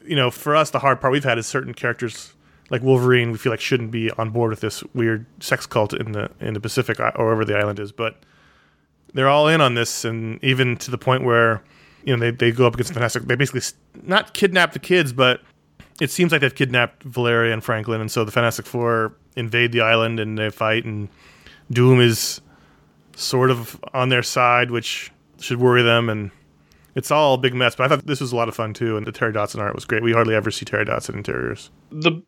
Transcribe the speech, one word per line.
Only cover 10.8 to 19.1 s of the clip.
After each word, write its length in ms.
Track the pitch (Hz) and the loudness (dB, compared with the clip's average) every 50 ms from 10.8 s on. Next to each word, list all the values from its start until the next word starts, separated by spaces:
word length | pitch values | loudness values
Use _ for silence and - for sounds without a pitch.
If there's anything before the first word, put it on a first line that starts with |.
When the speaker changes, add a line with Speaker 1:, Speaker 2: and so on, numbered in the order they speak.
| - - | -6 -8
Speaker 1:
the 60 | 123 | -8
point 260 | - - 131 127 127 127 | -4 0 0 0 2 2
where, 380 | 123 117 117 117 113 110 98 - _ _ _ _ _ _ _ - | 2 4 4 4 4 2 -2 -6 _ _ _ _ _ _ _ -2
you 120 | 139 127 | -2 0
know, 40 | 117 | 0
they, 100 | 117 117 | 0 -2
they 200 | 117 - 123 120 | 0 2 2 2
go 160 | 113 123 127 | 4 4 4
up 60 | 120 | 2
against 200 | 113 123 120 - - | 2 0 -6 -4 -2
Fantastic. 300 | 117 120 117 - 120 - | -2 -2 -2 -2 -4 -2
They 100 | 123 120 | -2 0
basically 240 | 123 143 - - 127 | 0 0 -2 -2 -6
s-, 140 | - - - _ _ _ - - - | -6 -8 -12 _ _ _ -20 -14 -6
not 280 | - 185 214 - - | -2 -2 -2 -2 -2
kidnap 400 | - - 202 190 175 185 170 156 | -4 0 0 2 4 4 2 2
the 60 | - 147 | 0 -6
kids, 340 | - - 180 180 160 131 | -2 2 2 2 2 0
but 300 | 120 131 131 127 123 - _ _ _ _ _ _ _ _ - _ _ - | 2 4 4 4 4 0 _ _ _ _ _ _ _ _ -20 _ _ -6
it 100 | 156 135 | -4 -4
seems 220 | - - 175 170 | 0 0 2 2
like 80 | 165 147 | 2 2
they've 140 | 139 127 - | 0 0 0
kidnapped 480 | - 139 127 120 123 120 113 _ _ | -2 -2 0 2 0 0 0 _ _
Valeria 500 | - 135 120 127 120 120 117 117 117 117 | -16 -10 -6 -2 0 0 2 2 2 0
and 100 | 113 110 | -2 -4
Franklin, 380 | - - 117 110 107 117 113 110 | -4 -4 -4 -4 -2 -4 -4 -4
and 100 | 110 110 | -4 -4
so 140 | - 123 110 | -2 -4 -2
the 80 | 104 | 0
Fantastic 320 | - 127 120 117 110 - - | 0 0 0 0 -2 -4 -10
Four 480 | - - 120 120 117 117 113 110 110 | -8 -6 -4 -2 0 0 0 -2 -4